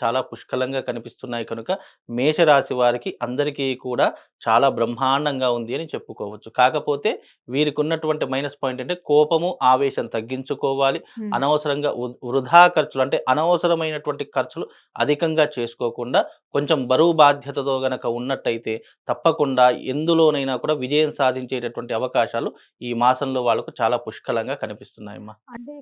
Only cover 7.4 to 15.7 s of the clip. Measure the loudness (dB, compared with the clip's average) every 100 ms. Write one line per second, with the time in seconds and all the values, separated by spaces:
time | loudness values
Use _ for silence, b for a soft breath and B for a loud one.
7.4 | -6 0 0 0 -2 -2 -2 -2 -2 -4
8.4 | -4 -4 -6 -4 -6 -8 2 4 4 2
9.4 | 0 2 4 4 2 -2 -4 -6 -6 -10
10.4 | -6 -4 -2 0 0 0 -8 -12 -6 -2
11.4 | 2 0 0 -2 -2 -4 -6 -8 -2 -2
12.4 | 6 8 8 6 0 -2 0 0 0 0
13.4 | 2 2 2 0 -2 -4 -4 -4 -4 -4
14.4 | -4 -8 -12 b b -2 0 2 0 2
15.4 | 0 0 -6